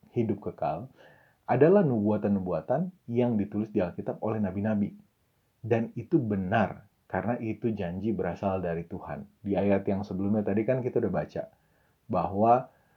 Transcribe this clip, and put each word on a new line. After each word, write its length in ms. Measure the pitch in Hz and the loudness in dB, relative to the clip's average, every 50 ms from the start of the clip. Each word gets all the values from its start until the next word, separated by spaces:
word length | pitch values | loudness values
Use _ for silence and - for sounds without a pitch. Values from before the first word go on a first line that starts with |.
| _ _ - | _ _ -2
hidup 240 | 120 117 107 110 98 | -2 0 0 -2 -4
kekal 480 | - 110 - - - 76 76 - 123 135 - - - - - _ _ _ _ _ _ | -6 -10 -6 -4 -4 -4 -2 -4 -6 -10 -16 -20 -20 -20 -20 _ _ _ _ _ _
adalah 400 | - - 127 151 160 190 208 196 | -2 4 6 6 8 8 6 6
nubuatan-nubuatan 1040 | 143 123 110 101 104 107 104 104 104 101 98 92 90 85 80 80 - 123 143 185 180 - _ _ - 117 | 4 2 2 2 2 2 2 2 2 0 0 0 -2 -2 -2 -2 -2 -2 -2 -2 -4 -8 _ _ -2 0
yang 240 | 117 120 123 117 | 2 2 2 2
ditulis 320 | 104 98 101 - 104 107 104 | 0 0 -2 -2 -4 -4 -2
di 160 | - 107 - | 0 0 0
Alkitab 400 | 104 104 - 101 - 123 - - | 0 -2 -6 -6 -6 -6 -4 -4
oleh 160 | 110 113 110 | -4 -2 -2
nabi-nabi. 560 | 104 95 90 101 101 110 110 104 101 - - - - _ _ _ _ _ _ _ _ _ _ _ | -2 -2 -2 -2 -2 0 0 0 0 -2 -4 -8 -20 _ _ _ _ _ _ _ _ _ _ _
Dan 320 | - 110 117 113 117 117 - 120 | -4 -2 0 0 0 -2 -6 -10
itu 160 | 107 - - | -2 0 2
benar, 720 | 147 123 110 104 95 95 92 107 117 101 90 - - - _ _ _ _ | 2 2 2 0 -2 0 0 2 2 2 0 -2 -6 -16 _ _ _ _
karena 320 | - - 92 92 107 120 | -6 -4 -4 -2 -2 -4
itu 400 | - 120 113 110 104 - 117 107 | -4 -4 -6 -4 -4 -2 -2 -2
janji 400 | 98 95 85 87 95 98 113 104 | -2 -4 -4 -4 -4 -2 -2 -2
berasal 480 | 90 90 87 85 - - 98 95 95 90 | -2 -2 -4 -4 -4 -2 -2 -2 -2 -2
dari 240 | 87 82 82 85 - | -4 -4 -4 -6 -8
Tuhan. 400 | - 90 - - - - - - _ _ - | -10 -12 -10 -10 -10 -10 -12 -14 _ _ -6
Di 80 | 101 98 | -2 0
ayat 320 | 92 98 101 98 98 98 | 2 2 4 2 2 2
yang 160 | - 98 95 | 0 -2 -2
sebelumnya 400 | 101 - 95 92 98 101 107 110 | -2 -4 -4 -2 0 0 0 0
tadi 240 | 104 104 98 107 110 | 0 0 0 0 2
kan 160 | 117 127 127 | 0 0 0
kita 240 | 120 123 - 120 113 | -2 -2 -2 0 0
udah 80 | 95 87 | 0 -2
baca 320 | 80 78 - - 82 - - - _ _ _ _ _ _ _ _ _ _ - | -4 -4 -6 -6 -8 -10 -10 -14 _ _ _ _ _ _ _ _ _ _ -4
bahwa, 640 | 107 90 85 87 95 98 110 117 120 127 135 - _ _ _ _ _ | -2 -2 -2 -2 0 2 4 6 6 4 4 -2 _ _ _ _ _